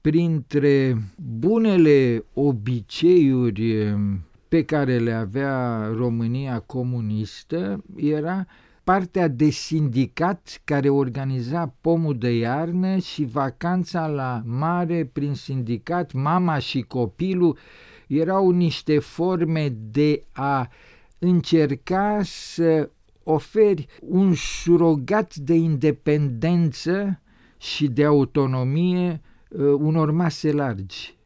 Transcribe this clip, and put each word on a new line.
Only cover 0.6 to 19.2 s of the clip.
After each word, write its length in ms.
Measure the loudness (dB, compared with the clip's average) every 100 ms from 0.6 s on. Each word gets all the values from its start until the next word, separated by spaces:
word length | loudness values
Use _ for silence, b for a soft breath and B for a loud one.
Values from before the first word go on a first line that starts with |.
| 4 4 2 0 -4 -10 -12 -2
bunele 840 | 0 2 4 6 6 6 4 0 -4
obiceiuri, 1400 | -2 0 0 -2 -4 -6 0 4 6 6 4 0 0 -2
eh, 240 | 0 0 0 -2 -4 -8 _ _
pe 160 | 0
care 340 | 0 0 0 0
le 140 | 0
avea 760 | -2 -4 -4 -4 -2 -2 -4 -4 -2
România 640 | -2 -2 -2 -4 -4 -8
comunistă, 1200 | -6 -6 -4 -4 -4 -4 -6 -10 -8 -6 -4 -6 -10 -6
era 500 | -2 -2 -4 -6 -8 b b b
partea 440 | 0 0 0 0 0
de 220 | 2 0
sindicat 1080 | 0 -4 -2 0 0 -2 -2 -2 -2 -10 -18
care 240 | -4 0 2
organiza 880 | 2 0 -4 -4 -4 -4 -4 -6 -4
pomul 380 | 0 0 0 -2
de 180 | 0 0
iarnă 600 | 0 -2 -2 -2 0 -2
și 280 | -4 -6
vacanța 840 | -4 -2 -4 -4 -2 -2 -2 -4 -4
la 360 | -4 -4 -6 -4
mare 640 | -2 -2 0 0 -2 -4
prin 220 | -4 -4
sindicat, 800 | -4 -6 -6 -4 -6 -4 -4 -4
mama 460 | -2 0 2 2 -2
și 220 | -2 -6
copilul, 760 | -4 -4 -4 -2 -4 2 2 0 B B B B B
erau 440 | -2 0 2 4
niște 480 | 4 2 -2 0 0
forme 760 | 0 -4